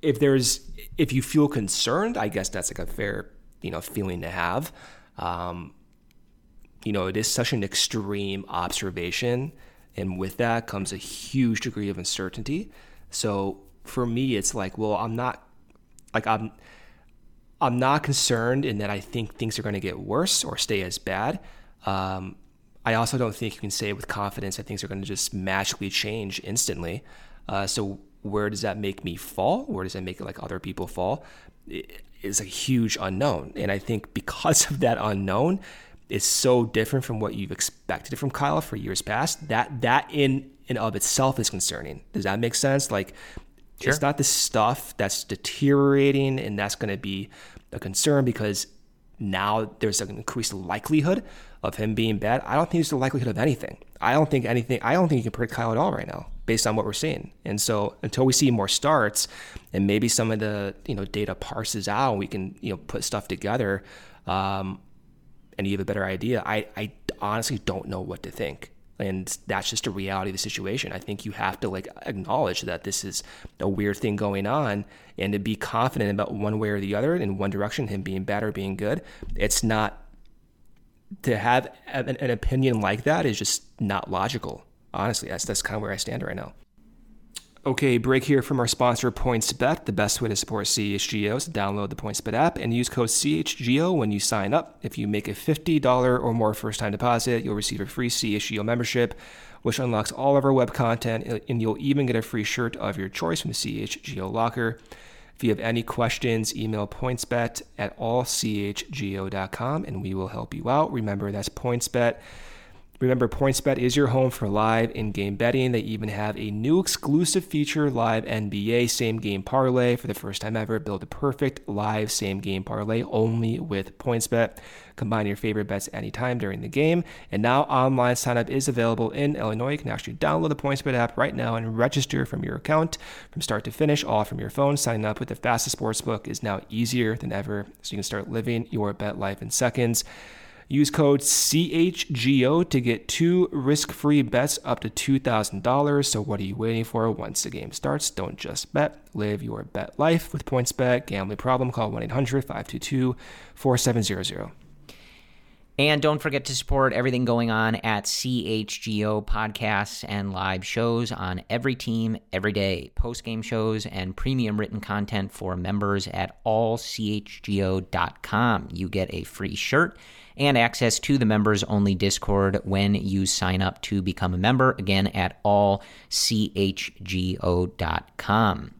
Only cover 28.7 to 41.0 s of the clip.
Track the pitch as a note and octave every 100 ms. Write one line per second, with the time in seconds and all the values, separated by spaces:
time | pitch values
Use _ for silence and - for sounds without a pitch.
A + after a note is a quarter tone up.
28.7 | G#2+ G2+ G2 F#2 E2+ - - G2 G3+ C#4+
29.7 | G2+ F#2 F#2+ F#2 F2+ G#2 F#2 - F2+ -
30.7 | F2+ F#2 - F2+ C#3 - - - _ -
31.7 | - - - - - G2 G2+ G2 - -
32.7 | C3 A2+ - F#2+ F#2+ C#3+ G2 C2 - F#2+
33.7 | G2 - A2+ - - - - D#3+ D#3 -
34.7 | C#3 B2 A#2 G#2+ G2 G2 F#2+ D3 F#3+ -
35.7 | - - - - G#2 - - C3+ B2 A2+
36.7 | A2 A2 C3+ B2+ A#2 G#2+ A2+ G2 - -
37.7 | - - - - - C#3+ - C#3+ D#3 D#3
38.7 | A2 G#2 F#2+ - G#2+ D#3 - D3+ A2 B2+
39.7 | C3+ A#2 C3 - D3+ C#3 C3+ C3 - -
40.7 | A#2+ A2 G2+